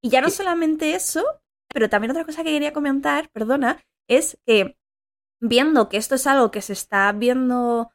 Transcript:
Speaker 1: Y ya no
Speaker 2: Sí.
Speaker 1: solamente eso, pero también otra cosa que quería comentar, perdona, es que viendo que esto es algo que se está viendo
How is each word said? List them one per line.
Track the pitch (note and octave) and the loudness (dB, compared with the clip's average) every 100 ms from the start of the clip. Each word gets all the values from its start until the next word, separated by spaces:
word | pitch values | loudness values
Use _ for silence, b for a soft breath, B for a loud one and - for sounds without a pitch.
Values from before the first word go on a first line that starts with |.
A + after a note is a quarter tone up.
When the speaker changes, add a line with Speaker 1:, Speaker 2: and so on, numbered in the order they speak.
Speaker 1:
Y | B3 | 2
ya | C4 | 2
no | D4 | 2
Speaker 2:
Sí. | - | -2
Speaker 1:
solamente | G4 E4+ D#4+ D#4 D#4 | -2 0 0 0 -2
eso, | F4 - D#4+ C5+ D#5 _ _ _ | -2 -4 -4 -4 -6 _ _ _
pero | C#4 G#3+ | -2 0
también | G#3 A3 | 0 -2
otra | D#4 D#4+ | -4 -6
cosa | D#4 | -6
que | D#4+ | -2
quería | D4+ D4 | -2 -2
comentar, | D4+ C#4+ C4+ D4 C#4+ D#4+ | -2 -2 -2 0 -2 -4
perdona, | A3 A3 C#4 B3 - _ _ _ | -8 -2 0 0 -2 _ _ _
es | B3+ D#4+ - - | 2 2 -8 2
que | A3 F#3+ - _ _ _ _ _ _ | 2 2 -6 _ _ _ _ _ _
viendo | A#3 A#3+ D4 D4 G#3+ | 0 2 4 4 2
que | G3 | -2
esto | A3 C4 | -2 -2
es | C#4 | 2
algo | C4+ A3+ | 2 2
que | G#3+ | 0
se | - | -8
está | G3 - G3+ G3+ | -10 -2 2 2
viendo | G#3 A#3+ B3+ B3+ B3 A#3+ A#3 A#3 | 2 0 0 0 0 0 -2 -4